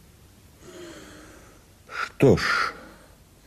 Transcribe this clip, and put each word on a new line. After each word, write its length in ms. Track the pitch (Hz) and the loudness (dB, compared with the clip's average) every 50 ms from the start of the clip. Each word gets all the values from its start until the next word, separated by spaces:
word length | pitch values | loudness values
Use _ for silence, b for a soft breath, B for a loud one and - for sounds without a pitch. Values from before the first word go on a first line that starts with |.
| - - - - - - - - - - - B B 370 359 349 349 339 320 302 302 302 302 302 302 B B B B B B B B B B B - | -20 -20 -20 -20 -20 -20 -20 -20 -20 -20 -20 B B -20 -18 -18 -18 -18 -18 -18 -18 -20 -20 -20 -20 B B B B B B B B B B B -18
Что 500 | - - - - - - - - 131 - | -10 -6 -6 -6 -4 0 4 6 6 6
ж... 380 | - - - - - - - - B B B B B B B B B B - - - b | 6 4 2 2 2 2 0 -4 B B B B B B B B B B -20 -20 -20 b